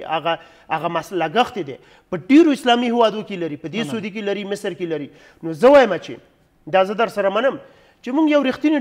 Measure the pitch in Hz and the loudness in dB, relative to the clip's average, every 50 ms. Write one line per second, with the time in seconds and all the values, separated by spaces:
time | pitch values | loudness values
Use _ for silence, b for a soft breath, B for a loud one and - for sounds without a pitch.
0 | - - 156 165 143 165 165 - B B B B B B - 160 165 170 170 165 | -8 -6 -4 -2 -2 -2 -4 -4 B B B B B B -6 -4 -4 -2 -4 -4
1 | 156 - 196 175 160 160 156 220 247 226 - 214 156 139 123 - b b b b | -6 -4 -4 -4 -4 0 0 0 0 0 -2 -10 -10 -10 -12 -16 b b b b
2 | b b - 170 - - 262 302 349 311 277 - - 247 240 240 247 240 233 240 | b b -10 -6 0 6 6 6 8 6 4 0 2 2 2 2 2 0 2 4
3 | 233 220 196 214 202 - 202 180 165 160 147 139 - 160 147 214 233 - 247 220 | 2 2 2 -2 -8 -8 -8 -8 -6 -8 -8 -10 -10 -8 -6 -6 -6 -6 -6 -8
4 | 185 214 185 220 208 196 202 202 202 196 202 196 214 202 175 - 180 170 160 151 | -8 -8 -8 -8 -6 -6 -6 -6 -6 -8 -8 -8 -8 -8 -8 -8 -6 -6 -6 -6
5 | 143 131 b b b b b b - 165 160 143 180 262 285 285 254 214 180 160 | -8 -10 b b b b b b -10 -10 -2 4 6 8 8 8 6 4 0 -4
6 | - - 120 - - _ _ _ _ _ _ _ - 156 151 185 190 190 214 196 | -8 -12 -16 -16 -18 _ _ _ _ _ _ _ -6 0 2 2 2 2 0 -2
7 | 233 214 - 202 190 196 196 214 247 277 208 - - b b b b b b b | -2 -2 -2 -2 -2 -2 0 0 -2 -2 -2 -4 -10 b b b b b b b
8 | - 247 254 302 320 302 302 294 269 262 254 - - 302 311 285 | -10 -4 -2 0 2 2 2 2 2 0 -2 -2 0 0 0 2